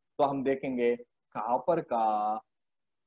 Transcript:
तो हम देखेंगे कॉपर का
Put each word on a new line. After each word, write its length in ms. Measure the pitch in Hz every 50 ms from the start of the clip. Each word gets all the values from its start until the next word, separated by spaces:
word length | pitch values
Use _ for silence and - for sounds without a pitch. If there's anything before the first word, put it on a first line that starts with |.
| _ _ _
तो 60 | - 147
हम 200 | 139 139 139 127
देखेंगे 520 | 135 139 135 - 135 131 120 120 120 120 120 - - _ _ _ _ -
कॉपर 440 | 123 107 117 123 127 - - 170 165
का 600 | 156 - 120 117 113 110 107 104 107 107 110 110 - _ _ _ _ _ _ _ _ _ _ _ _